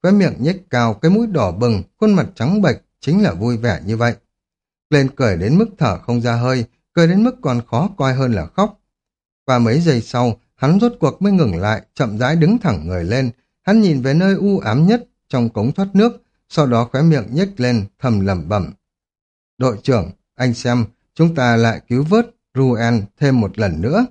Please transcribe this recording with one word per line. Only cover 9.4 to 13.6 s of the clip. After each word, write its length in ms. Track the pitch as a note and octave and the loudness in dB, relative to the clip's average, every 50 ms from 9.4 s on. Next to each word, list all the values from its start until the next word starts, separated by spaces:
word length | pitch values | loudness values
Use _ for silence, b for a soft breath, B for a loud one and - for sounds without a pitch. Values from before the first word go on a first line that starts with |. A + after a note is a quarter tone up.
| _ | _
Qua 140 | - C3 A#2+ | -2 0 2
mấy 200 | A#2+ A2 A#2 D3+ | 2 2 2 2
giây 220 | E3+ E3 C#3 A#2 | 2 2 0 0
sau, 380 | G#2+ - - B2 B2 A#2+ G#2 _ _ _ _ | -2 -4 -4 -2 -2 -2 -2 _ _ _ _
hắn 240 | _ - C#3 E3+ G3+ | _ 0 2 2 2
rốt 120 | A#3 A#3+ A#3+ - | 2 0 0 0
cuộc 220 | E3 C#3 - - | -2 -2 -2 0
mới 100 | F#3 G3+ | 0 0
ngừng 240 | G3 F#3 D#3 A2+ F2 | 2 2 2 0 0
lại, 260 | E2 F#2+ G#2 A2 G2+ - _ _ | -2 -2 -2 -4 -4 -6 _ _
chậm 240 | - C#3+ A2+ G2+ | -4 -4 -4 -2
rãi 180 | G#2+ B2+ B2+ D#3+ | -2 -2 0 2
đứng 220 | E3+ D#3 E3+ A3 | 2 2 2 2
thẳng 300 | B3 A#3 E3 A2 D#2+ D2+ | 2 0 -2 -2 -2 -4
người 160 | E2 F#2 F2+ E2+ | -6 -6 -4 -4
lên. 280 | E2+ A2 C3+ C3+ A#2+ A#2 _ _ _ _ _ | -2 -2 -2 -2 -4 -6 _ _ _ _ _